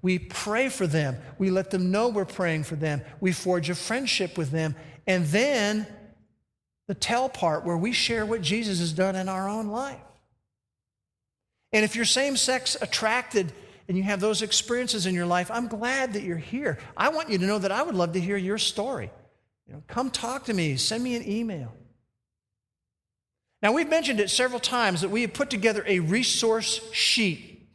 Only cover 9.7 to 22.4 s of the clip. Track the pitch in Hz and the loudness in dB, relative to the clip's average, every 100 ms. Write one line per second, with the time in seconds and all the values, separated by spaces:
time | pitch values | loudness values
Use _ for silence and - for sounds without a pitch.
9.7 | 220 277 262 - _ _ _ _ _ _ | -4 -6 -8 -18 _ _ _ _ _ _
10.7 | _ _ _ _ _ _ _ _ _ _ | _ _ _ _ _ _ _ _ _ _
11.7 | 220 214 226 233 254 277 269 - 254 254 | 2 2 2 2 2 2 2 2 0 0
12.7 | - 226 - 220 240 247 220 175 - - | -2 -2 0 2 0 0 0 0 -6 -20
13.7 | - - 185 190 202 208 214 214 185 - | -20 -4 -2 0 0 0 0 0 0 0
14.7 | 240 247 220 180 180 175 175 180 226 240 | -2 0 -2 0 0 2 2 0 -2 -4
15.7 | 220 240 269 262 208 185 170 - 247 285 | -4 -2 0 0 -2 -4 -6 -4 -4 -2
16.7 | 147 - - 247 311 320 202 185 208 190 | -4 -8 0 2 2 0 0 2 0 0
17.7 | 202 320 202 175 175 175 202 185 208 - | 0 0 2 0 0 0 -2 -2 0 -2
18.7 | - 220 233 104 - - _ _ _ _ | -2 -4 -4 -8 -12 -20 _ _ _ _
19.7 | 143 - 233 262 - 233 269 262 202 160 | -20 -8 -4 -2 -2 -4 -6 -2 0 0
20.7 | 131 - 220 247 240 - 208 233 175 120 | 0 0 -2 -2 -4 -2 -4 -2 -6 -8
21.7 | 110 - _ _ _ _ _ | -12 -20 _ _ _ _ _